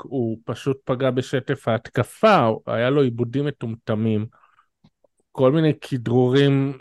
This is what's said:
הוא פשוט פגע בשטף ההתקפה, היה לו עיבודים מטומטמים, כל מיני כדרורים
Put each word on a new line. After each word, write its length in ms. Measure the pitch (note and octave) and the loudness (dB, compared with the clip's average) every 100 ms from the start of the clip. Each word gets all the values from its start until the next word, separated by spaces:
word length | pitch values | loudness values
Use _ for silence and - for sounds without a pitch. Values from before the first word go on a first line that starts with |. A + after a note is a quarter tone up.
הוא 360 | - C3+ A#2 A2 | -10 -6 -6 -6
פשוט 360 | - B2 - C3+ | -10 -6 -6 -4
פגע 260 | - B2+ C3+ | -4 -2 -2
בשטף 580 | B2 B2 C3+ - C3 - | -2 -2 -4 -4 -4 -2
ההתקפה, 800 | A2+ - - - - A3 F#3 A#2 A2 - | -2 -2 -4 -4 0 4 4 4 0 -4
היה 240 | A2+ A#2+ | -2 0
לו 120 | D3 | 2
עיבודים 420 | C3 A#2 A#2+ C3 | 0 -2 -4 -4
מטומטמים, 800 | D3 - A#2 A2+ - G#2+ A2+ G#2+ A2 _ _ _ _ _ _ _ _ _ _ | -6 -6 -10 -8 -6 -2 0 -2 -4 _ _ _ _ _ _ _ _ _ _
כל 200 | - C3 | 0 2
מיני 200 | D#3+ D#3 - | 4 2 0
כדרורים 1000 | - C3+ A#2 B2 B2+ C3+ C#3 C#3 C#3 C3 | -4 -6 0 2 4 4 4 2 -2 -6